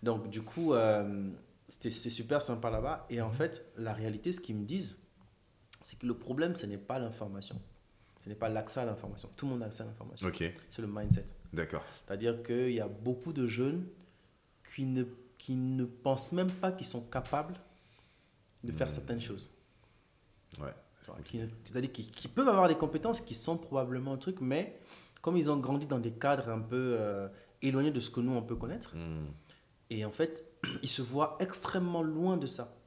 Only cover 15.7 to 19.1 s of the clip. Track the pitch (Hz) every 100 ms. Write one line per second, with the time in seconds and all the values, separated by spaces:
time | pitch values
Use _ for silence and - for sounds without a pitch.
15.7 | 131 123 - - 175 - 175 185 180 190
16.7 | 185 - 123 117 131 - 143 160 180 -
17.7 | - - - - _ _ _ _ _ -
18.7 | 78 - 73 -